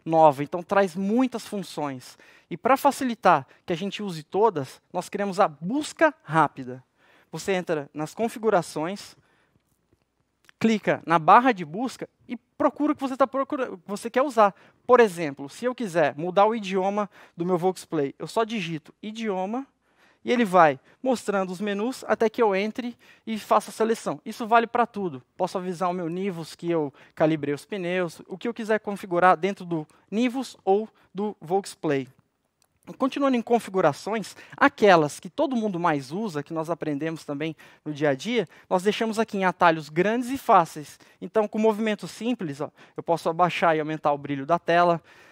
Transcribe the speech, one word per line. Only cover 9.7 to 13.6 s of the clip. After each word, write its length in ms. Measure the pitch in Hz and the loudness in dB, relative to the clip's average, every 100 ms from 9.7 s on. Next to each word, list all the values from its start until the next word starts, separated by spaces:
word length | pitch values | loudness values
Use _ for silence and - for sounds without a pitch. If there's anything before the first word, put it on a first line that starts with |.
| _ _ _ _ _ _ _ _ _ | _ _ _ _ _ _ _ _ _
clica 440 | 226 220 - 147 - | 0 2 0 -2 0
na 120 | 170 | 2
barra 340 | 156 208 262 | 6 6 6
de 120 | 202 | 0
busca 440 | 151 185 254 - - _ - | -6 -8 -8 -10 -16 _ -14
e 80 | 240 | -14
procura 560 | _ - 294 - 294 | _ -2 -2 0 -2
o 20 | |
que 60 | 294 | -2
você 160 | 269 254 | -6 -2
tá 100 | 269 | -2
procura-, 460 | 269 269 294 | -2 -6 -6